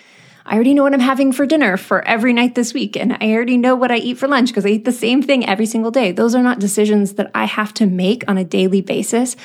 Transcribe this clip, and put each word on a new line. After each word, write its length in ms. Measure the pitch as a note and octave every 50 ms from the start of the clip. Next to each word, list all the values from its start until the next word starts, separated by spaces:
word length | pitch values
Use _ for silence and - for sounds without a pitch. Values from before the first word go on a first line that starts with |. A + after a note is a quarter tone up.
| _ _ _ - - - - - - -
I 60 | -
already 200 | A3 A#3+ C4 C#4+
know 100 | C#4+ C#4
what 100 | C#4 C#4
I'm 60 | C4+
having 320 | B3 C4+ C4 B3 C#4 C4+ C4
for 120 | - C#4+
dinner 320 | B3+ D#4+ D#4 C4+ G3 F3+
for 300 | F#3 - - G3+ F#3 -
every 260 | - A3+ A3 A3+ B3+ A#3+
night 220 | A#3+ B3 B3 B3
this 180 | B3 A#3 A#3 -
week. 240 | C4+ G#3 G#3 -
And 180 | F#3 - A#3+ G#3+
I 180 | - A3 A3 A3
already 240 | A3+ A#3+ A#3+ B3+
know 180 | B3 A#3+ B3+ C4
what 160 | B3 B3+ B3
I 60 | A#3+
eat 200 | A#3 - A#3+ B3
for 120 | - C4+ C4+
lunch 260 | C#4+ C4+ D4+ - -
'cause 100 | G#3 F#3+
I 40 | G3+
eat 160 | G#3+ A3 G#3+
the 80 | C4 A#3+
same 280 | - G#3+ A#3 B3 C#4+
thing 240 | B3 - C#4 B3+ A3+
every 220 | G3 G3 G#3 A3+
single 240 | A3 A3+ A3+ A3 A#3
day. 220 | A3+ C4+ A#3+ F3+ F3
Those 240 | G#3 A3+ A#3 A3+
are 60 | B3+ B3
not 180 | B3 A#3+ -
decisions 540 | G3 G3+ - G#3+ G#3+ G#3 G#3 G#3 G3+ G3 G3+
that 180 | - G3 - -
I 120 | - A3
have 280 | G#3 - - G#3+ G#3 -
to 120 | - A3+
make 360 | G3 F3+ F3+ F#3 F#3+ A#3 A#3+ - -
on 100 | G3 F#3+
a 60 | F#3
daily 360 | D#3+ - G3 F#3 F#3 F#3+ G3
basis. 540 | F#3 - - - G#3+ - A#3 A#3 B3+ B3+ - - -